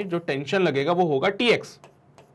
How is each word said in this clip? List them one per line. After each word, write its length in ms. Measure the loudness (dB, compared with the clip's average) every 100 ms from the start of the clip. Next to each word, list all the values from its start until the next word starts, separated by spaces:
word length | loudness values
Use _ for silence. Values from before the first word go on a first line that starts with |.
जो 160 | -2 -4
टेंशन 420 | -4 -4 -2 0
लगेगा 300 | 2 2 0
वो 140 | 0 2
होगा 220 | 2 0
टीएक्स। 480 | 0 2 2 0 -18 -20 _ _ -20 -20